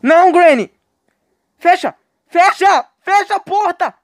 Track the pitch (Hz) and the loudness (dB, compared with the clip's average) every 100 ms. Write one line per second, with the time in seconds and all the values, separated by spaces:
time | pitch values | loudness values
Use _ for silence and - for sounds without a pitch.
0 | 240 330 370 339 349 269 202 _ _ _ | 2 2 2 4 2 2 -4 _ _ _
1 | _ _ _ _ _ _ 339 359 - - | _ _ _ _ _ _ -2 -2 -2 -12
2 | _ _ _ 339 370 - 381 330 - _ | _ _ _ -2 0 0 0 0 -4 _
3 | - 403 403 403 392 392 415 - 190 - | -4 -4 -2 -8 -6 -4 -4 -4 -8 -10